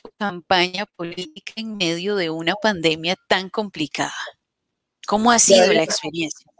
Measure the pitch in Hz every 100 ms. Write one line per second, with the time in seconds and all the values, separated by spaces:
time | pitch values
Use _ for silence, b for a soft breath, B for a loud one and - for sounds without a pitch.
0 | - _ 202 175 - 185 180 185 208 -
1 | 170 175 185 302 - - 220 208 170 170
2 | 190 202 165 160 165 175 214 185 160 160
3 | 165 190 _ 190 190 - 208 160 147 -
4 | 143 - - - _ _ _ _ _ _
5 | - 208 233 233 214 190 185 - - -
6 | 156 165 156 - _